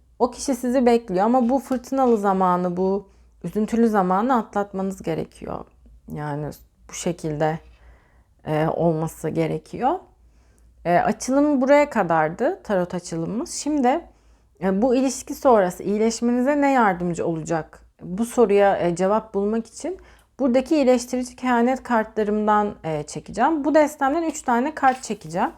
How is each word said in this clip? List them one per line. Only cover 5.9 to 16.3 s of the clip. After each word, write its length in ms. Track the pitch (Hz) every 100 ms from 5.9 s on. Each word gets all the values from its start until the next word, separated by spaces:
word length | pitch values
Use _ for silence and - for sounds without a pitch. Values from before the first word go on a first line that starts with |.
| - -
Yani 360 | 156 151 143 147 - _ _ -
bu 40 |
şekilde, 680 | - 180 170 160 147 156 160 - - - - _ _ _ _ -
e, 220 | 156 160
olması 640 | - 165 160 165 - 160
gerekiyor. 680 | 160 160 156 - - 240 370 - _ _ _ _ _ _ _ 170
E, 120 | 175
açılım 640 | - 220 - 269 294 285
buraya 280 | 254 285 285
kadardı, 680 | 233 175 165 156 170 262 381
tarot 300 | - 196 180
açılımımız. 580 | 180 - 165 165 202 349
Şimdi, 500 | - 285 302 247 302 - _ _ _ _ -
e, 180 | 190 196
bu 140 | 262 254
ilişki 400 | 262 240 - 285
sonrası 480 | 285 226 180 180
iyileşmenize 760 | - 208 226 226 240